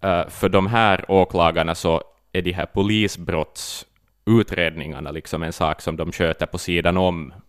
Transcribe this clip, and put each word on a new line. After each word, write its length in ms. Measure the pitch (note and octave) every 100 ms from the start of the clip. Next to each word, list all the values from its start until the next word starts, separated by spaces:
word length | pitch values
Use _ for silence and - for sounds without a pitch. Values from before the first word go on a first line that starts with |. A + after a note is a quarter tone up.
eh, 280 | G2 F2 D#2+
för 200 | - G2
de 180 | F#2+ F#2+
här 440 | A#2 A2+ F#2 -
åklagarna 640 | F#2+ F2+ F#2 E2+ E2 D#2+
så 280 | E2 F2+ E2 - _ _
är 100 | F#2
de 100 | F2+
här 140 | F2 E2
polisbrottsutredningarna 2500 | - G2+ G#2+ G#2 - E2+ E2+ D2+ - - - - _ _ _ - A2+ G#2 F#2+ E2+ D#2+ D2 C#2 C#2+
liksom 320 | D2+ - D#2+
en 100 | E2
sak 280 | E2 D#2+ D#2
som 160 | - D#2+
de 160 | E2
sköter 340 | - E2+ D#2+ -
på 120 | F2
sidan 380 | - F2 E2+ F2+
om 360 | F#2 F2 C#2+ -